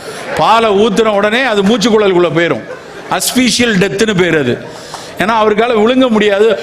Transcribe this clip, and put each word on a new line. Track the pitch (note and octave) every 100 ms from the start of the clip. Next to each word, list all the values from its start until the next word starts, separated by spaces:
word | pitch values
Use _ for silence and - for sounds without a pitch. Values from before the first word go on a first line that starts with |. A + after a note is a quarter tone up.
| - - - -
பாலை | E3 A3+ A3+
ஊத்துன | G3 A3+ G3 A3
உடனே | G3+ G#3 A#3
அது | C4+ G#3
மூச்சுக்குழலுக்குள்ள | G3 A#3+ A3+ G#3+ G3+ F3 E3+ D#3
போயிரும், | E3+ A#2 - - - - -
அஸ்பீஷியல் | F#3 - B3 B3 G#3 A#3+ F#3+
டெத்துன்னு | F#3+ - A3
பேர் | F3+ F3+ D#3+
அது. | B2 A#2 - - - - - -
ஏன்னா, | F#3+
அவருக்கால | A3+ G#3+ G#3 A#3
விழுங்க | A3+ A3 B3+ B3+
முடியாது, | G#3+ G#3 G3 A3 G3